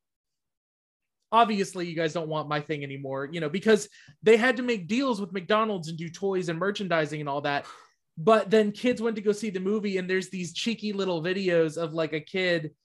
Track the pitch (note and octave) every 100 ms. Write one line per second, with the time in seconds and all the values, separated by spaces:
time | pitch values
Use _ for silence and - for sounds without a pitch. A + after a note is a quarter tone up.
0 | _ _ _ _ _ _ _ _ _ _
1 | _ _ - A3 A3+ G#3 F#3 F#3 F3 D#3+
2 | E3 E3 D#3 D#3 D3 D3+ D3 D3+ C#3 C#3
3 | C3+ C3+ C#3 E3+ D#3 F3+ A3 G#3+ - -
4 | - - F#3 A3+ B3 B3 B3 A3+ E3 A#3
5 | C#4 G#3+ G3 F#3+ E3+ G#3+ A3 G3 D#3 E3
6 | E3+ E3 G3 F#3 E3+ E3 F#3+ G3+ F#3+ E3+
7 | D3+ D3+ D3 C#3+ C#3+ C#3+ - - - _
8 | _ - D#3+ A3 G3 A3 G#3+ G#3 B3 A#3+
9 | A3+ G#3+ G3+ G3+ A3+ F#3 F#3 G#3+ G3+ F#3
10 | F3+ F#3+ F3+ F#3+ F3 - A#3 A3 G#3+ G3
11 | F#3+ E3+ E3 F#3 F#3 E3+ D#3+ D#3 E3 D#3+
12 | D#3+ D#3 D3+ F#3+ F3+ E3+ D#3 -